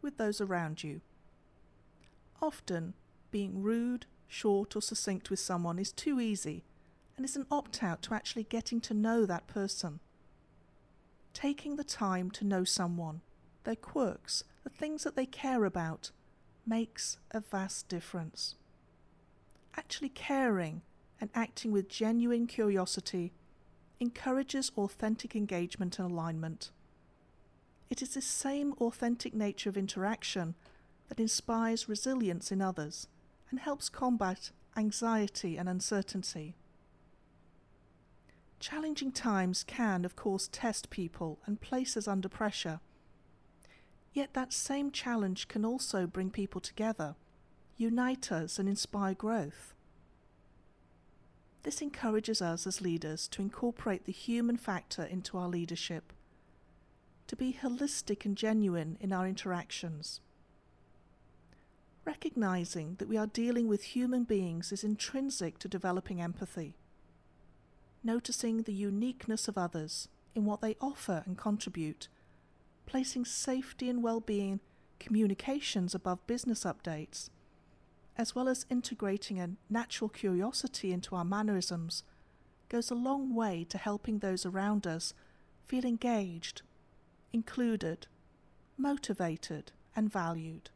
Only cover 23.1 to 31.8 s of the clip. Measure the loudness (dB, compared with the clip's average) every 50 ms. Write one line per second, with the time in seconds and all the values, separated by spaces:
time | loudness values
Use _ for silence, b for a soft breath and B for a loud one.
23.1 | -2 -2 -2 -2 -6 -10 -20 -20 -20 -20 -20 -20 -20 -20 -20 -20 -8 -2 -2 -2
24.1 | -2 -2 0 0 2 2 0 0 -2 -2 -2 -2 0 0 0 0 0 -2 0 0
25.1 | 0 0 -2 -6 -2 -2 0 0 0 -2 -2 -2 -2 -2 -2 -4 -2 -2 -4 -2
26.1 | -2 -2 -2 -2 -2 -4 -4 -6 -6 -8 -10 -14 -14 -18 -20 -20 -20 -20 -20 -20
27.1 | -20 -20 -20 -20 -20 -20 -20 -20 -20 -20 _ _ -20 -20 -8 -6 -4 -4 -4 -4
28.1 | -4 -4 -2 -2 -2 0 0 0 0 2 0 0 2 2 0 0 0 2 2 2
29.1 | 2 2 -2 -4 0 2 0 0 0 0 -2 -2 0 0 0 -2 0 0 0 0
30.1 | 0 -2 -4 -4 -2 -2 -2 -2 -4 B B B B B B B B B B -14
31.1 | -2 0 2 2 2 0 0 0 2 2 4 4 2 0